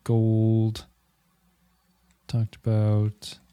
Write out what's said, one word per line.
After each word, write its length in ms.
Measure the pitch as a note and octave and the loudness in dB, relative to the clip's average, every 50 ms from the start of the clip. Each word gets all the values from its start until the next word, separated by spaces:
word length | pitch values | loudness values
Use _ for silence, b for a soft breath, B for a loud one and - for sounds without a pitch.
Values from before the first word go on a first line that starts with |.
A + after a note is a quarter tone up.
| _ | _
gold, 800 | - A#2 A2+ A2+ A2+ A2 A2 A2 A2+ A2 A2 A2 A2 A2 - - - _ _ _ _ _ _ _ _ _ _ _ _ _ _ _ _ _ _ _ _ _ _ _ _ _ _ _ - | -2 0 0 2 2 2 2 2 2 2 2 0 0 -4 -6 -12 -20 _ _ _ _ _ _ _ _ _ _ _ _ _ _ _ _ _ _ _ _ _ _ _ _ _ _ _ -6
talked 280 | - A#2 A2+ - - - | -4 -4 -4 -4 -6 -8
about, 800 | - A2+ A2 G#2+ G#2+ G#2+ G#2+ G#2+ G#2+ G#2+ - - - - - - _ _ | -4 -2 0 2 2 2 2 2 0 0 -4 -8 -14 -20 -20 -20 _ _